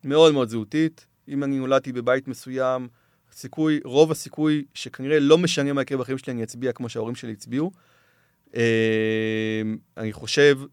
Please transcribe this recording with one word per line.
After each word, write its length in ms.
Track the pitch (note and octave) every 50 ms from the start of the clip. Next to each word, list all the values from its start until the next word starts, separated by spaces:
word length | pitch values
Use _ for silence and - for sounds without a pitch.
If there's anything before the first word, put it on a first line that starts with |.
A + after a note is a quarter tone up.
| -
מאוד 280 | C3+ C#3 D#3 E3 D#3+
מאוד 160 | D3+ C#3 B2+ G#2+
זהותית. 580 | A2+ A#2 G#2+ G#2 - D3+ D#3+ D#3+ D#3+ - _ _ _ _ _ -
אם 160 | C#3+ C#3 C#3+
אני 140 | C#3 C#3 C3+
נולדתי 340 | C3 C3 C3+ C3+ C3+ C3+
בבית 360 | B2 B2 A#2+ B2 B2+ C3+ C3+ C3+
מסוים, 600 | B2 - - C3 C3 C3 C3 B2+ B2+ B2+ B2+ A#2+ A#2+ _ _ _ _ _ _ _
הסיכוי, 480 | _ - - B2+ - - D#3 D#3 D3+ D3 -
רוב 260 | C3+ B2 C#3+ D#3 D#3+
הסיכוי 540 | D#3+ - - - - - D3+ D#3 D3+ D3+ C#3 _ _
שכנראה 440 | - - B2 - - C3 C3+ D3+ D3+
לא 200 | C#3+ C#3 D#3 E3+
משנה 340 | F3+ E3 - - C#3 C#3
מה 100 | C#3+ C#3
יקרה 160 | C3 B2+ C#3 C3
בחיים 200 | B2 A#2 C3+ C3
שלי, 140 | - -
אני 100 | B2+ A#2+
אצביע 300 | A2+ G#2+ - A#2+ B2+ B2+
כמו 160 | A#2 - B2+ A#2
שההורים 260 | - A#2 A2 A2+ B2
שלי 180 | - - A#2
הצביעו. 400 | A2 G#2 - A#2 A#2 C3+ D#3 F#3 G3 _ _ _ _ _ _ _ _ _ _ _ _ _ _ _ -
אה, 1040 | A#2 A#2 A2+ A2+ A2+ A2+ A2 A2 A2 A2 A2 A2 A2 A2 A2 A2 A2 A2 A2 A2 A2 A2 A2 A2 A2 _ _ _
אני 160 | - A2+ A2
חושב 460 | G#2+ - - A2 - C#3+ C#3+ D3 C#3+ C3 C#3 -